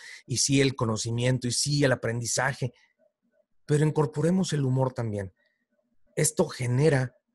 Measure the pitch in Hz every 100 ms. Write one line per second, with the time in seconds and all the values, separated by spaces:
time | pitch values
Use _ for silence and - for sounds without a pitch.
0 | - - - 113 - 139 135 131 113 107
1 | 113 117 123 127 123 - 143 147 135 123
2 | 117 117 117 - 131 127 123 - _ _
3 | _ _ _ _ _ _ - 147 156 151
4 | 147 151 160 185 180 151 131 131 127 123
5 | 117 104 95 - _ _ _ _ _ _
6 | _ - 151 - 156 - 123 123 156 135
7 | 127 - _